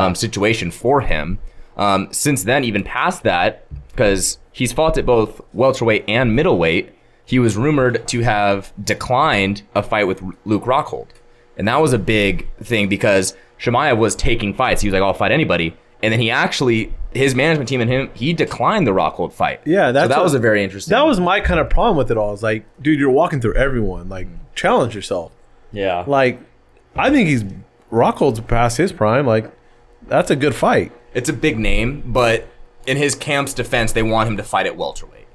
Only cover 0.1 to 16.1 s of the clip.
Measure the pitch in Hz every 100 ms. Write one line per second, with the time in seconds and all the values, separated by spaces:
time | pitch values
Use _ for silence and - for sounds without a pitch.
0.1 | 90 110 104 104 113 87 - 117 139 -
1.1 | 78 76 98 - - - - 101 98 -
2.1 | - 151 143 104 139 123 101 - 123 160
3.1 | 180 110 87 98 - - - - - 107
4.1 | 95 90 - - - 123 - 160 139 101
5.1 | 120 104 - - 90 131 - 113 107 -
6.1 | 113 127 110 170 104 82 82 - - _
7.1 | _ - 127 117 104 139 147 127 117 -
8.1 | 120 117 107 101 101 - - 101 104 -
9.1 | 127 156 110 98 101 - 104 101 107 98
10.1 | 92 92 - 104 104 120 135 147 60 -
11.1 | - _ - _ - 101 135 156 123 90
12.1 | 107 101 85 - - - 113 101 98 113
13.1 | 98 95 - - - - 123 147 117 110
14.1 | - - 117 104 98 127 107 101 95 98
15.1 | 92 101 135 151 87 82 - _ _ 110